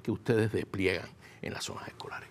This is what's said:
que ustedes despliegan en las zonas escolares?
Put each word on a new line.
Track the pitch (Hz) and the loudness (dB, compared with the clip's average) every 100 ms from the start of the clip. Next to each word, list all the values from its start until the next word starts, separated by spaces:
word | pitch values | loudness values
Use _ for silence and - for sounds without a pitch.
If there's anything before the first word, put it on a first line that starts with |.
que | - | -4
ustedes | 98 - 113 110 | -2 4 4 4
despliegan | 92 - 95 92 92 - - - - | 2 -2 2 2 2 -4 -14 -20 -10
en | - | -8
las | - | -6
zonas | - - - | -6 -8 -10
escolares? | - - - - | -10 -10 -10 -12